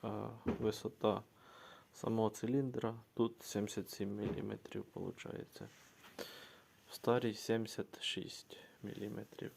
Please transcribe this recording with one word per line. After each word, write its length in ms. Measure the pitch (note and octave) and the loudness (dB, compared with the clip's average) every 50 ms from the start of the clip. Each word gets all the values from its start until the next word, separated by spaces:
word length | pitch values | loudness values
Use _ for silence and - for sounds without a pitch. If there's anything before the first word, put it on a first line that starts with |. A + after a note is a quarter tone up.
А 280 | - A2 G#2 G#2+ G#2+ A2+ A2+ A2+ - | -2 -2 -2 -2 -2 -4 -6 -2 0
висота 760 | A#2+ A#2 - A2+ A2 G#2+ - - A2 - - - A2 G2+ G#2 - - - - - - - - - - - - - - - | 0 0 4 2 2 2 2 -4 -4 -2 4 4 4 4 4 0 -8 -20 -20 -20 -20 -20 -18 -18 -18 -18 -20 -20 -20 -10
самого 360 | - - - A2+ A2+ A2 G#2+ | -2 0 2 4 6 6 4
циліндра 640 | G#2+ - - A2+ B2+ C#3 C3+ B2+ B2+ A#2 - A2+ A2+ A2+ A2+ - _ | 4 2 0 4 4 4 4 2 0 0 0 0 -2 -2 -10 -8 _
тут 300 | - A#2 A2+ A2+ - - | 4 4 4 4 -4 -10
сімдесят 460 | - - G#2+ G#2 G#2 - G#2+ F#2 - | -2 0 0 0 2 0 -4 -4 -4
сім 260 | - - G2+ G2+ G2+ | -4 -2 -2 -2 0
міліметрів, 720 | G#2 G#2 G#2 G#2 G2 G2+ G#2 G#2 G#2 - - - G#2 G2+ - - | 0 0 0 0 0 -2 -4 -4 -6 -8 -8 -6 -6 -6 -6 -6
виходить. 680 | - G1+ G1+ - - - - - - - - - - - - - - - - - - - - - - - - - - - - - - - - - - - - | -6 -4 -4 -6 -6 -8 -6 -6 -6 -8 -8 -10 -12 -12 -12 -12 -18 -20 -20 -20 -20 -20 -16 -10 -10 -10 -10 -10 -14 -16 -16 -18 -20 -20 -20 -20 -20 -18 -14
В 40 | - | -14
старій 400 | - - A#2 A#2 B2+ B2+ A#2 G#2 | 0 4 6 6 6 6 2 0
сімдесят 680 | - - - A2+ A2+ A2 G#2+ - - - - - - | 0 2 2 4 4 2 0 -2 -6 -6 -6 -6 -4
шість 560 | - - - F#2+ - - - - - - - - - - - - - | -2 -2 -2 -2 -4 -6 -8 -12 -14 -16 -18 -18 -18 -20 -18 -12 -10
міліметрів. 680 | G#2 - - G#2 G#2 - - G#2+ - - - - - - | -8 -6 -4 -4 -4 -4 -6 -8 -8 -8 -8 -8 -8 -8